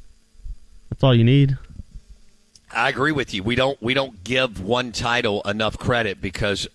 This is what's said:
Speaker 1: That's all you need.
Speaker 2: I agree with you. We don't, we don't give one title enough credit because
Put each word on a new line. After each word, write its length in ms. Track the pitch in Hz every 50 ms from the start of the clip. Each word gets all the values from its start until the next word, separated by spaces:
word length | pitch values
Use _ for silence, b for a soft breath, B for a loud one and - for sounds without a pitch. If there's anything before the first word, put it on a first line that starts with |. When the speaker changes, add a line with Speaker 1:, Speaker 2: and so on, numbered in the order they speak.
| - - - _ _ _ _ - - - - - - - - - - -
Speaker 1:
That's 120 | - - -
all 120 | 135 127
you 100 | 117 113
need. 320 | 117 131 143 143 139 135 131 - - - - - - - - - _ - - - - _ _ _ _ _ - _ _
Speaker 2:
I 200 | - 113 117 135
agree 220 | 139 113 135 151 156
with 200 | 143 123 - -
you. 100 | 101 92
We 120 | 113 120
don't, 260 | 120 131 135 139 - 107
we 120 | 117 131
don't 280 | 139 135 131 113 95 87
give 360 | - 127 131 131 127 104 92
one 320 | 92 95 117 123 127 123 101
title 480 | - - 117 117 120 120 110 101 101 -
enough 360 | 101 101 107 110 107 - -
credit 420 | - - 127 117 117 104 92 -
because 480 | - 98 87 - 113 104 101 95 - - -